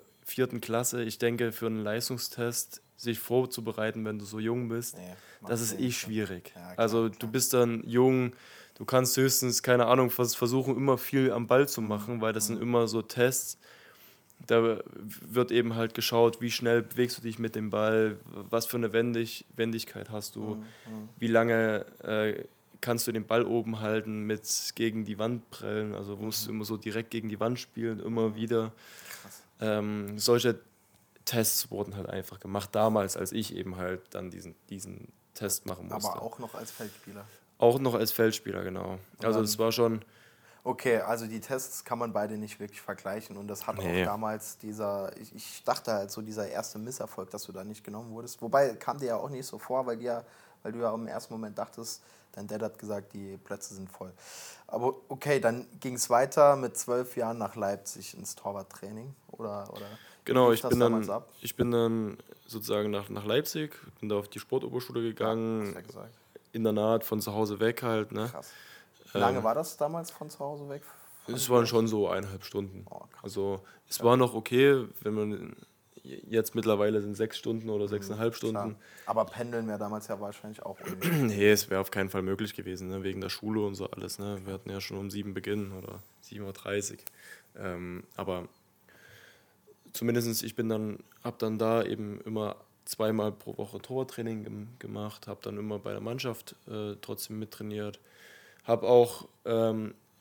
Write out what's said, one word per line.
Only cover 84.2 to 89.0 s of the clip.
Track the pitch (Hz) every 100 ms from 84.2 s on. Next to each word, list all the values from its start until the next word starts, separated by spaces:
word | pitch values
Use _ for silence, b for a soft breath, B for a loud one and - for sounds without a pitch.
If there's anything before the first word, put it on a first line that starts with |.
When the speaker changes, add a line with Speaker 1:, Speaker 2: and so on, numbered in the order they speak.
| 101 98 95
Speaker 1:
Wir |
hatten | 95 98
ja | 98
schon | - 98
um | 98
sieben | 101 101
Beginn | 95 92 104 98
oder | 95 - 104 - _
sieben | - 101 98
Uhr |
dreißig. | 95 - 101 98 - - B B B B -
Ähm, | 98 87 90 90 - -
aber | 95 90 87 _ _ _ _ B